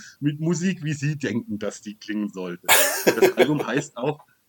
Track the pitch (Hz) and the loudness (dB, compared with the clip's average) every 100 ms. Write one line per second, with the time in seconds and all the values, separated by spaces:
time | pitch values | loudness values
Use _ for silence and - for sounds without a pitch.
0 | - - 143 147 165 175 185 175 147 139 | -12 -4 -2 0 -2 0 0 -2 -4 -4
1 | 143 147 117 117 113 104 101 - 107 104 | -4 -2 -2 -4 -4 -6 -6 -8 -14 -14
2 | - 104 104 95 92 87 - - 285 - | -8 -4 -4 -6 -8 -6 2 4 4 2
3 | - 226 - - 151 151 110 131 147 - | 2 6 4 6 2 2 0 -4 -4 -4
4 | 139 147 _ _ | -4 -4 _ _